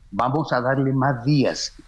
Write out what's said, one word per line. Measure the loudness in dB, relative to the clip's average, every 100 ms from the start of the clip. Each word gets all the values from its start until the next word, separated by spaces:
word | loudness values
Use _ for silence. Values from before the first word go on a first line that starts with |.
| -12
vamos | -2 0 0 0
a | -2
darle | 0 0 0
más | 2 0 0
días | 0 2 2 0 -8 -12